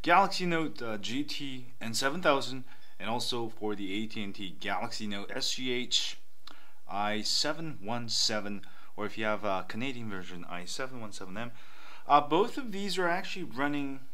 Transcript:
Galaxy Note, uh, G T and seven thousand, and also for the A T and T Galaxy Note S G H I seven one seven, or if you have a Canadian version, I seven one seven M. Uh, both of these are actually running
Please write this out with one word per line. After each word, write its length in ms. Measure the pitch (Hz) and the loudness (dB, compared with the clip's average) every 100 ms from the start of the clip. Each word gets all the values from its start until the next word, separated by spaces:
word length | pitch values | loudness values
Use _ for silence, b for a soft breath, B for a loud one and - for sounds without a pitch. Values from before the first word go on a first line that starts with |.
Galaxy 420 | 156 175 196 185 | 8 8 8 4
Note, 380 | 180 165 156 - | 2 2 2 0
uh, 160 | 120 107 | -2 -2
G 240 | 101 127 | 0 0
T 440 | 143 - 143 131 131 - | 0 0 -2 -2 -4 -2
and 160 | 113 113 | -2 2
seven 240 | 135 165 | 2 4
thousand, 440 | 175 139 120 131 131 B B B | 4 4 2 -2 -4 B B B
and 100 | 98 | -2
also 400 | 120 113 123 113 | 0 0 -2 -2
for 280 | - 107 101 | -2 -2 -2
the 180 | 98 | -2
A 120 | 98 110 | -2 -2
T 160 | 117 | -2
and 100 | 101 | -2
T 220 | 98 95 80 | -2 -4 -2
Galaxy 480 | 98 95 120 - 107 | 0 0 0 -2 -2
Note 240 | 101 98 | -2 -2
S 220 | 104 - | -2 0
G 160 | - 127 | 0 0
H 480 | 123 123 - - - - - - B B B - | 0 2 2 2 -2 -4 -4 -4 B B B -2
I 320 | 95 104 107 | 0 2 2
seven 560 | 104 - 147 156 165 117 | 2 2 2 0 -2 -4
one 280 | 98 120 117 | -2 -2 0
seven, 540 | - - 107 104 101 B B B - | 0 2 0 -2 -4 B B B -2
or 100 | 104 | -2
if 100 | - | 0
you 80 | |
have 200 | 110 104 | 0 2
a 200 | 101 95 - | 0 0 -2
Canadian 420 | 110 131 123 110 | -2 -2 -2 -2
version, 340 | 98 90 90 85 | -2 -4 -4 -4
I 140 | 87 | -4
seven 360 | 90 - 131 127 | -4 -4 -4 -4
one 120 | 107 | -4
seven 240 | - 95 95 | -4 -4 -4
M. 160 | 120 B B B B B - | -4 B B B B B 6
Uh, 140 | 147 | 6
both 360 | 143 160 214 - | 6 2 2 0
of 140 | 254 | -4
these 260 | 196 202 185 | -2 -2 2
are 80 | 175 | 2
actually 380 | 175 175 196 | 2 0 -4
running 560 | 165 113 143 147 139 135 - | -4 0 0 0 -2 -4 -4